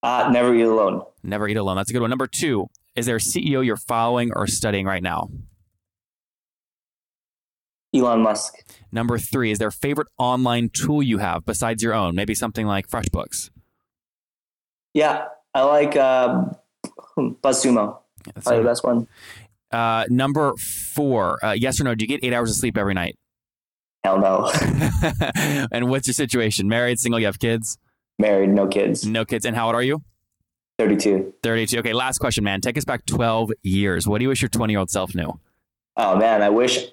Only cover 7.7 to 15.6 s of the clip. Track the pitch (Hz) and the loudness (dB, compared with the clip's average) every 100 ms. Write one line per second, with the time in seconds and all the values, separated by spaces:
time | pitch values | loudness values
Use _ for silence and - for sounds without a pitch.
7.7 | _ _ 131 123 117 113 107 - - _ | _ _ 2 4 4 4 2 -6 -12 _
8.7 | - - 113 117 117 - 139 117 104 107 | -20 -10 -4 -2 -2 -2 -2 0 0 -2
9.7 | - 139 147 151 - 123 127 127 120 117 | -2 -4 -2 -6 -2 -2 2 0 0 -2
10.7 | - - 147 139 107 101 85 82 110 117 | -2 0 0 2 0 0 -4 -4 -4 -2
11.7 | 113 113 110 92 85 104 107 120 107 107 | -2 0 0 0 0 -2 -2 -4 -4 -2
12.7 | 98 - 123 95 - - - - _ _ | -2 -4 -6 -4 -6 -6 -10 -12 _ _
13.7 | _ _ _ _ _ _ _ _ _ _ | _ _ _ _ _ _ _ _ _ _
14.7 | _ _ 151 151 131 - - _ 139 | _ _ 0 2 0 -6 -14 _ 0